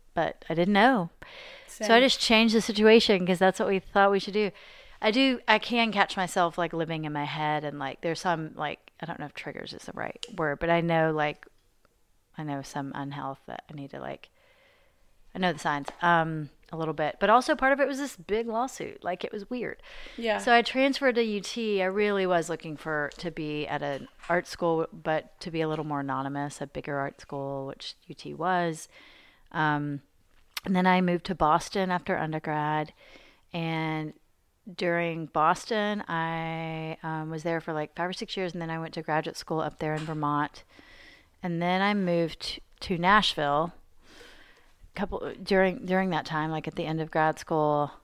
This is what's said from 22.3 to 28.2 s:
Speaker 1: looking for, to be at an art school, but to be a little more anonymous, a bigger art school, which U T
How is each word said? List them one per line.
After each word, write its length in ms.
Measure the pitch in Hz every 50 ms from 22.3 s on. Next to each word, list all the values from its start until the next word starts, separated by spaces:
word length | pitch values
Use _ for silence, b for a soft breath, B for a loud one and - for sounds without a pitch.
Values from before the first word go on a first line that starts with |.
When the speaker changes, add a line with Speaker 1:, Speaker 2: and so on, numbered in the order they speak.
| 180 170 160 175
Speaker 1:
looking 280 | 165 160 - 165 151
for, 340 | 143 - 160 156 151 147 - - -
to 120 | - 170
be 340 | 151 - 156 151 151 147 147
at 160 | - 139 147
an 240 | 147 143 139 135 131 - - - - -
art 180 | 170 180 -
school, 400 | - - - 180 170 165 160 160 -
but 460 | - 160 156 165 156 156 - - - -
to 100 | - 180
be 120 | 160 160
a 60 | 160 156
little 160 | 156 156 151
more 140 | 151 147 143
anonymous, 600 | 139 139 131 131 135 139 139 143 143 147 - -
a 60 | 143 139
bigger 280 | - 135 - - 143 143
art 220 | 139 139 - -
school, 460 | - - 147 139 139 139 139 139 135
which 280 | 135 135 - - - - _ _
U 80 | - 143
T 200 | -